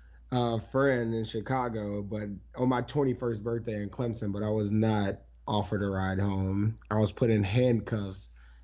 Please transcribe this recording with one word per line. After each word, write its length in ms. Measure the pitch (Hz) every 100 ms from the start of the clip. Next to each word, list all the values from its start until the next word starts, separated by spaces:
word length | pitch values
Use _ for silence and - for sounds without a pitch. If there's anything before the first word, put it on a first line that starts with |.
| - - -
uh, 280 | 127 120 117
friend 540 | - 135 139 127 113
in 100 | 113
Chicago, 760 | 110 113 101 131 123 110 104 104
but 280 | 101 107 104 98 - -
on 120 | 127
my 140 | 127
twenty-first 600 | 120 151 139 123 123 107
birthday 400 | 110 117 117 107
in 80 | 101
Clemson, 420 | - 123 110 104
but 120 | 101
I 60 | 107
was 200 | 107 104
not 460 | 107 110 107 98 - - - -
offered 360 | 104 101 101
a 40 | 101
ride 320 | 95 95 95
home. 560 | 101 95 95 98 104 110 -
I 80 | 107
was 140 | 107
put 160 | - 120
in 160 | 110
handcuffs, 840 | 98 110 127 117 - 110 98 95 - - - -